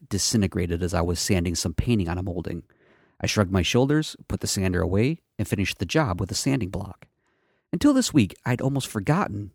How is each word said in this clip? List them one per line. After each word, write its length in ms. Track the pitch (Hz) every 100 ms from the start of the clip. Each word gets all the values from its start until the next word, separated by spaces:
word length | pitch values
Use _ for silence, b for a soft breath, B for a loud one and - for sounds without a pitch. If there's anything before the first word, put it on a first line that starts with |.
| -
disintegrated 760 | 98 - 113 95 - 87 85
as 100 | 90
I 80 | 85
was 180 | 87 85
sanding 360 | - 95 85 82
some 180 | 87
painting 360 | - - 113 85
on 80 | 90
a 60 |
molding. 400 | 92 87 85 85 - b b b b b
I 60 | -
shrugged 240 | - 92
my 100 | 98
shoulders, 560 | 87 120 135 151 151 - -
put 140 | 98
the 60 | -
sander 340 | 104 92 87
away, 400 | 87 98 127 165 _ -
and 80 | 101
finished 320 | 101 92 -
the 60 | 90
job 340 | 156 139 90
with 120 | 92
a 40 | 101
sanding 340 | 135 135 92
block. 380 | 98 98 - - _ _ _ _ _ _
Until 220 | 175 294
this 200 | 262 -
week, 220 | 147 95 - -
I'd 160 | 123
almost 260 | 135 139 -
forgotten 640 | 110 95 170 - 104 101